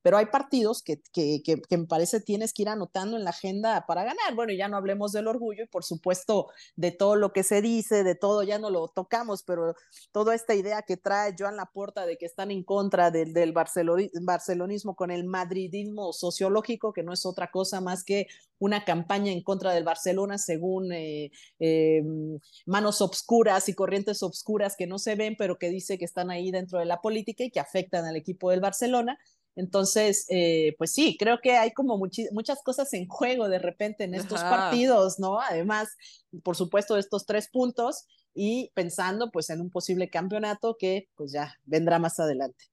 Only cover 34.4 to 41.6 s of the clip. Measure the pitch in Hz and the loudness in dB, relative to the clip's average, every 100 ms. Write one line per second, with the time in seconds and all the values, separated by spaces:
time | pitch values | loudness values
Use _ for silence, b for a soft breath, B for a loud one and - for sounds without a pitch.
34.4 | 175 - 190 240 254 233 190 185 190 202 | 2 2 4 4 6 6 6 2 -2 0
35.4 | 254 170 185 214 220 - B B _ - | 0 -2 0 0 -2 -10 B B _ -8
36.4 | 180 170 180 202 202 208 196 202 - 214 | -6 -2 2 0 2 0 0 -4 -2 -4
37.4 | 208 254 247 240 233 311 - b _ - | -2 0 0 0 -2 -4 -12 b _ -4
38.4 | 202 240 254 - 175 - 185 202 233 175 | -2 -2 -4 -4 -4 -2 -4 -2 -2 -4
39.4 | 156 160 175 180 175 185 180 170 185 214 | -4 -6 -6 -6 -2 -2 0 -2 -2 -2
40.4 | 214 202 233 226 185 190 196 _ 147 143 | -2 -2 -2 -2 -2 -2 -4 _ -8 -6
41.4 | 147 - | -6 -10